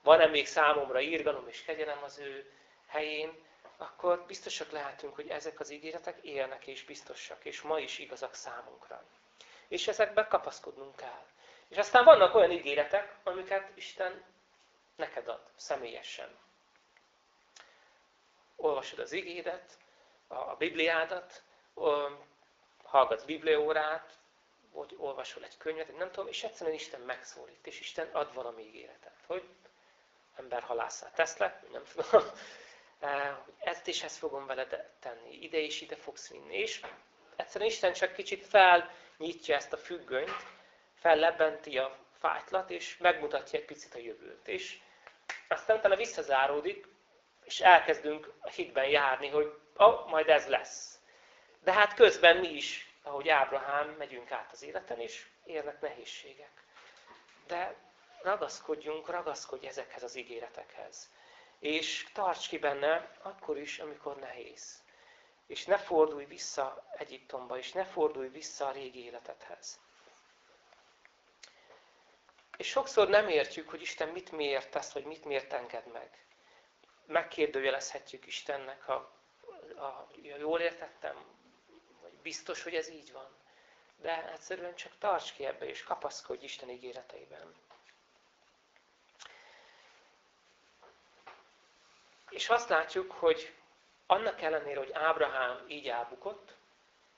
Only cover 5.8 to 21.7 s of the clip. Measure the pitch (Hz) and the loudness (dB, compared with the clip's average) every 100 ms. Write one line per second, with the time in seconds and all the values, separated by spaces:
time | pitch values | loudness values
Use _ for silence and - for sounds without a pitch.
5.8 | 160 165 180 165 - 139 131 131 - 131 | -12 -10 -12 -12 -10 -6 -6 -6 -14 -14
6.8 | - 143 - 127 - - 151 - 147 156 | -14 -16 -14 -14 -14 -12 -12 -12 -2 -2
7.8 | 131 - 143 123 131 - - 120 120 127 | -2 -10 -12 -10 -10 -10 -12 -12 -16 -20
8.8 | - - - _ _ _ - - - 175 | -18 -18 -18 _ _ _ -20 -20 -8 -4
9.8 | - 208 208 214 214 190 147 - - 135 | -4 0 2 2 2 0 0 -10 -14 -14
10.8 | 139 135 131 120 - _ - - _ 165 | -16 -14 -14 -14 -20 _ -20 -20 _ -2
11.8 | - 247 247 262 180 220 175 170 143 143 | 6 12 12 12 12 10 6 4 0 0
12.8 | 147 202 208 - 190 185 190 196 190 185 | 2 0 -2 -6 -6 -6 -2 -4 -4 -14
13.8 | - - 185 190 - _ _ _ _ _ | -16 -6 -6 -6 -18 _ _ _ _ _
14.8 | _ - 151 131 117 113 - - - 139 | _ -8 -8 -6 -8 -10 -14 -20 -8 -6
15.8 | 117 120 - - 65 - _ _ _ _ | -6 -12 -14 -12 -14 -16 _ _ _ _
16.8 | _ _ _ _ _ _ _ - - _ | _ _ _ _ _ _ _ -20 -20 _
17.8 | _ _ _ _ _ _ _ - 156 139 | _ _ _ _ _ _ _ -2 0 0
18.8 | - - 120 170 175 175 165 185 - - | -4 -10 -6 -6 -8 -8 -8 -8 -14 -20
19.8 | _ _ _ _ _ 127 127 - 165 165 | _ _ _ _ _ -8 -8 -4 -4 0
20.8 | 165 165 160 180 - - _ _ _ | 0 2 -2 -6 -10 -20 _ _ _